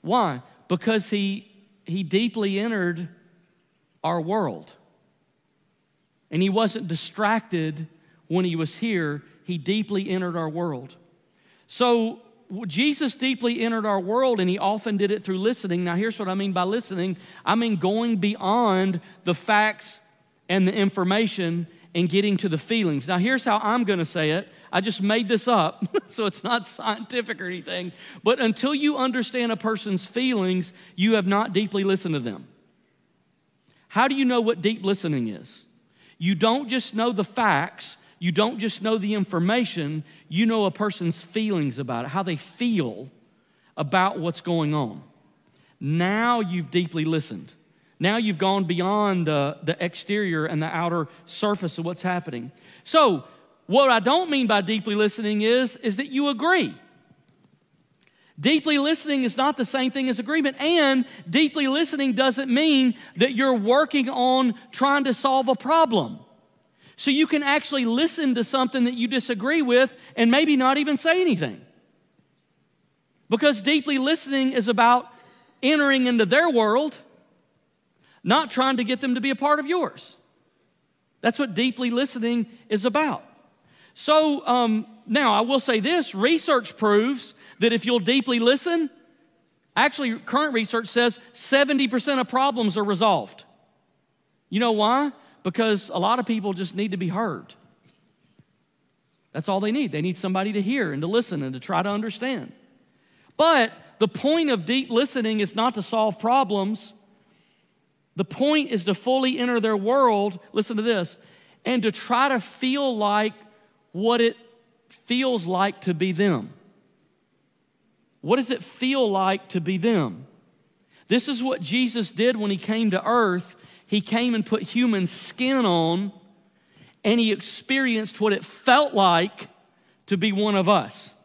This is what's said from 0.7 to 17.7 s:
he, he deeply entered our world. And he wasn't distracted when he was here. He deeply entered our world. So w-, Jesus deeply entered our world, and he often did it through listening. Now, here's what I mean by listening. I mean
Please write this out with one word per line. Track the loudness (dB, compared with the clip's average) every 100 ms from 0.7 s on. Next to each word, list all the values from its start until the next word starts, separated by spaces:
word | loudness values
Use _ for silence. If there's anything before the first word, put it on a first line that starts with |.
| -2 0 0 0
he, | -2 -2 -4 -12 _ _ _
he | -6 -6
deeply | 0 0 0 -2 -2 -2
entered | -2 -2 -2 -4 -8 -14 _ _ _ _ _ _ _ _
our | -4 -2
world. | -2 -2 -2 -6 -14 -20 _ _ _ _ _ _ _ _ _ _ _ _ _ _ _
And | -2
he | 0
wasn't | 2 0 -2 -6
distracted | -6 -8 -2 0 0 -2 -4 -4 -6 -12 _ _ _ _
when | -2
he | 0
was | -2 -6 -4
here. | -2 -2 -2 -6 -12 _
He | -10 -8
deeply | -2 -2 -2 -4 -2
entered | -4 -4 -4
our | -6
world. | -4 -6 -6 -12 -20 _ _ _ _ _ _ _
So | 0 2 4 2 -4 -18 _ _
w-, | -10 -6
Jesus | 0 0 0 -4 -2
deeply | -4 -2 -2 -2
entered | -2 -2
our | -2 -2
world, | 0 0 2 2
and | 0
he | 0
often | 0 -2 -2 -2
did | 0
it | -2
through | -4 -2
listening. | -2 -2 -4 -2
Now, | -2 -2
here's | -2 -4
what | -4
I |
mean | -2 -2
by | -2
listening. | -2 -2 -6 -6 -4 -6 -12 -8
I | 0 0
mean | 2